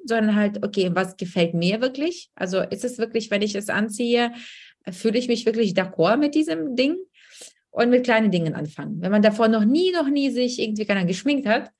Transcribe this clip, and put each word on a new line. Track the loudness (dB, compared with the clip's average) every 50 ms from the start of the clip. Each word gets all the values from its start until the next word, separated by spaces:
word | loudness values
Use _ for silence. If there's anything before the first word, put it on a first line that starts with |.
| -6
sondern | -2 0 0 2 2 2
halt, | 2 2 0 -2 -4 -6
okay, | -4 -2 0 0 0 0
was | -2 -2 -4 -6
gefällt | -10 -10 -4 0 0 0 0 0
mir | 0 0 0 0 0
wirklich? | -2 -4 -4 -4 -4 -4 -6 -8 -14 _ _
Also | -8 -6 -2 -2 -2
ist | -2 -4 -6 -6 -6
es | -8 -4
wirklich, | -4 -6 -4 -4 -4 -4 -2
wenn | -2 -2
ich | -2 -2 -4
es | -6 -4 -4
anziehe, | -2 -2 -2 -2 -2 -2 0 2 2 2 2 0 -4 -10 -18 -18 -20 -20 -20 -20 _ _ -16 -14
fühle | -12 -4 -2 0 0 0
ich | 0
mich | 0 -2 0 0
wirklich | -2 0 2 0 0 0
d'accord | 0 -2 -2 0 2 2 4 4
mit | 4 2 2 2
diesem | 0 0 0 -2 -4 -4 -4 0
Ding? | 0 0 0 0 -4 -8 _ _ _ _ -20 -20 -20 -20 -20 _ _ _ _
Und | -2 0 2 4
mit | 4 2 4
kleinen | 4 2 4 4 4
Dingen | 2 2 0 0 -4
anfangen. | -4 -8 -8 -8 -10 -10 -8 -6 -4
Wenn | -2 2
man | 4 6
davor | 4 4 4 4 2
noch | 4 4 4 4
nie, | 4 4 4 2 2
noch | 2 0 0 0
nie | 0 2 0 0
sich | 0 0 0 0 0 -2
irgendwie, | -4 -4 -2 -4 -2
keine | 0 0 0
Ahnung, | 0
geschminkt | 0 -2 -2 0 0 0 0 2
hat, | 0 0 0 0 -6 _